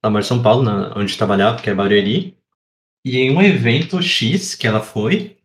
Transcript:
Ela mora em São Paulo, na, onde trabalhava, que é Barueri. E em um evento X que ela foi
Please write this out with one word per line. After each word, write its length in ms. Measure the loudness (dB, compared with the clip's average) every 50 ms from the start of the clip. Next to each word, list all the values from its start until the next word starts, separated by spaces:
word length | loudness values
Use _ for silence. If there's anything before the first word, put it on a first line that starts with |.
Ela 80 | 0 0
mora 140 | 0 0 0
em 20 | 0
São 140 | -2 2
Paulo, 200 | 4 4 4 4 4
na, 280 | 2 0 -2 -4 -4 -4 -4
onde 180 | -4 -4 -2
trabalhava, 460 | -4 -2 0 2 2 2 0 0 -2
que 80 | -4 -4
é 40 | -2
Barueri. 640 | 0 0 2 2 2 2 2 -2 -2 -4 -6 -14 _ _ _ _ _ _ _ _ _ _ _ _ _ _
E 140 | -4 0 0
em 160 | 2 2 4
um 60 | 4
evento 600 | 4 4 4 2 0 0 0 0 -2 -2 -4 -4
X 520 | -2 -2 -2 -2 -2 -2 -2 -2 -4 -6 -10
que 120 | -4 -4
ela 140 | -2 -2 -2
foi 580 | -4 -6 -6 -4 -2 0 -2 -2 -2 -8 -16 _ _